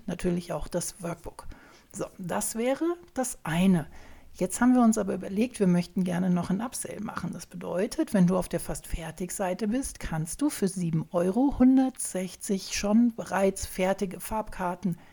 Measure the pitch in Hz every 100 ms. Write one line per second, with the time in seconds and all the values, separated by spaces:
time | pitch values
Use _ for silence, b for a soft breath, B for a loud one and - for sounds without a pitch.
0 | - 175 180 175 - 160 - 180 - -
1 | 170 170 - - - B B B B -
2 | - - 180 180 208 226 247 277 330 349
3 | - - 254 - - 160 190 175 156 B
4 | B B B - 185 - 247 254 233 220
5 | 196 190 190 196 254 - 190 175 175 -
6 | 180 175 185 175 175 190 240 - - -
7 | 208 - - 165 - 175 92 175 208 -
8 | 320 208 175 185 180 170 - 156 - -
9 | 165 - 180 - 185 185 220 247 269 -
10 | - 160 160 - 294 - 190 185 170 160
11 | 156 175 180 202 277 - 254 262 262 -
12 | - 185 185 - - 196 - - 202 220
13 | 240 226 180 190 196 196 - - 185 190
14 | 196 180 - 220 214 - 185 180 185 170
15 | B